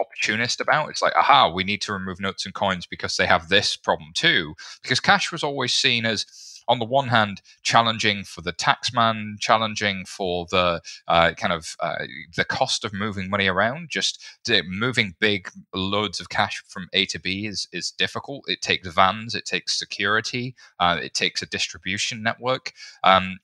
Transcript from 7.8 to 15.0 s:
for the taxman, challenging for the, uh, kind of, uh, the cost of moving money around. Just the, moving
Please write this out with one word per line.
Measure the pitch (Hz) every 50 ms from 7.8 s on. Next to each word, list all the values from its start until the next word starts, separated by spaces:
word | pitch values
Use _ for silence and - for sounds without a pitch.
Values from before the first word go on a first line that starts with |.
| 117 113 113 101 - 107 101 101
for | 92 - - 95
the | 80 87
taxman, | - - - 143 - - - - 127 120 113 113 110 110 107 107 104 101
challenging | - - 117 110 113 107 107 - 107 101 95 92 90
for | - - - 98 90 87 90 87 87
the, | 98 92 90 87 85 80 - - - - _ -
uh, | 85 85 85 85
kind | 80 - - 98
of, | 87 80 80 - - -
uh, | 85 80 - - 71 60 62 76 73 82 87
the | 98 90
cost | - - - 131 - - - -
of | 104
moving | 95 95 104 110 95 98 92 95
money | 101 101 98 95
around. | 90 92 104 117 135 170 175 139
Just | - 98 - - - - - - - _ -
the, | 117 113 98
moving | 78 90 92 101 117 131 113 123